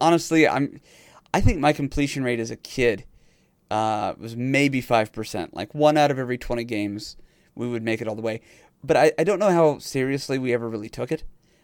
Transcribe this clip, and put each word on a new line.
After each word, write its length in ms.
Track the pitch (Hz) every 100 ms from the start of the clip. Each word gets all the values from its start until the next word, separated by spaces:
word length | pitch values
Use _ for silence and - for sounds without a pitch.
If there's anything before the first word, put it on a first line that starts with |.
honestly, 440 | 160 170 - 160 139
I'm, 360 | 131 143 - _ _ _ - _
I 60 | -
think 200 | 196 190
my 120 | 143
completion 520 | 151 139 - 143 139 131
rate 160 | 120
as 100 | 117
a 60 | 117
kid, 480 | - - 120 98 - _ _ _ _ _ _
uh, 420 | 107 110 107 98 -
was 180 | 113 117
maybe 460 | 127 135 143 135
five 320 | 120 117 110
percent. 400 | - 107 104 82
Like, 200 | - 101
one 220 | 147 151 151
out 140 | 143
of 80 | 135
every 180 | 123 123
twenty 280 | - 120 117
games, 500 | 107 104 104 - - - _ _ -
we 120 | 120
would 140 | 120
make 180 | 113 113
it 60 | 113
all 60 | 107
the 60 |
way. 200 | 113 110 - _ _ _
But 140 | 135 143
I, 140 | 151 -
I 60 |
don't 160 | 165 190
know 120 | 208
how 280 | 170 160 135
seriously 580 | - 139 131 139 - 131
we 160 | 131
ever 160 | 120 117
really 200 | 110 110
took 220 | - 127
it. 120 | 160 - - _ _